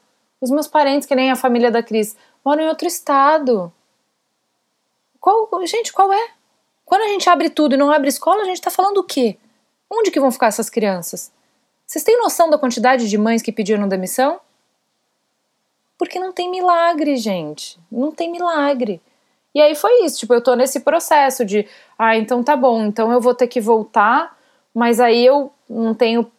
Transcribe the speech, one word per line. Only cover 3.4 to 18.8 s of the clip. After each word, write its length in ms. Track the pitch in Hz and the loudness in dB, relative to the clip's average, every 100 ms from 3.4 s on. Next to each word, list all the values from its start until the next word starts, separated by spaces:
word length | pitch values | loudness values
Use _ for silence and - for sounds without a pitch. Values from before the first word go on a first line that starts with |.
| 262 220 175 _ _ _ _ _ _ _ _ _ _ _ _ _ _ _ | 0 -2 -4 _ _ _ _ _ _ _ _ _ _ _ _ _ _ _
Qual, 300 | 359 440 440 370 349 | 0 0 0 -4 -6
gente, 260 | 440 440 | -6 -6
qual 220 | - 392 | 0 2
é? 160 | 392 466 _ _ _ _ _ - | 2 -4 _ _ _ _ _ -2
Quando 160 | 381 | -2
a 60 | 440 | 0
gente 220 | 403 359 | -2 0
abre 200 | 339 311 | 2 0
tudo 260 | - 302 269 | 0 0 2
e 20 | |
não 140 | 285 | 2
abre 160 | 302 277 | 2 0
escola, 340 | - - 403 | -2 0 0
a 20 | 392 | -2
gente 160 | 370 | -4
tá 100 | 359 | -6
falando 280 | - 381 403 | -2 0 0
o 40 | |
quê? 340 | 370 - 233 185 _ _ _ _ - | -4 -2 -2 -2 _ _ _ _ -8
Onde 200 | 440 403 | -2 0
que 80 | 311 | 2
vão 120 | 269 | 0
ficar 160 | 233 226 | 2 -2
essas 220 | 208 214 | -2 -4
crianças? 600 | 240 208 185 170 180 - _ _ _ _ _ - | -2 -2 -4 -8 -14 -16 _ _ _ _ _ -12
Vocês 180 | 320 359 | -6 0
têm 120 | 480 | 2
noção 320 | 403 - 330 | 0 0 0
da 80 | 302 | 2
quantidade 520 | 262 233 247 262 220 | 0 0 2 2 0
de 80 | 208 | 0
mães 240 | 214 233 | 0 -2
que 100 | 226 | -4
pediram 360 | 214 196 208 202 | -6 -2 -2 -2
demissão? 520 | 190 185 - 269 349 _ _ _ _ _ _ _ _ _ _ _ _ _ _ _ - | -4 -6 -2 -2 -2 _ _ _ _ _ _ _ _ _ _ _ _ _ _ _ -10
Porque 220 | 349 370 | -8 -6
não 120 | 370 | -10
tem 180 | 370 359 | -8 -6
milagre, 640 | 370 359 339 339 320 302 269 | -2 0 2 2 0 -2 -2
gente. 600 | 214 185 151 151 - - - | -2 -6 -8 -12 -16 -20 -12
Não 200 | 226 294 | -6 -6
tem 200 | 311 339 | -4 -8
milagre. 680 | 349 349 320 285 269 | -4 -4 -2 -2 -2